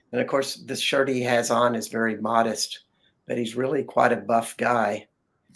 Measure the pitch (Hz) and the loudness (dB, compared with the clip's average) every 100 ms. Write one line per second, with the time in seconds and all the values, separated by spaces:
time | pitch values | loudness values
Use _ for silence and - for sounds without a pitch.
0 | _ 120 123 139 135 - 117 127 - 139 | _ -4 0 0 -2 -6 -8 -6 0 2
1 | 135 127 123 120 120 117 120 113 104 113 | 2 0 2 2 2 4 2 2 -4 -2
2 | 113 104 110 117 113 104 - - _ _ | -2 -2 0 2 2 -2 -6 -8 _ _
3 | _ _ - 120 113 120 131 147 - - | _ _ -6 -4 -4 -2 -2 -2 -2 2
4 | 120 113 101 113 113 - 117 120 104 104 | 2 2 0 0 0 -2 0 2 0 -2
5 | - _ _ _ _ | -10 _ _ _ _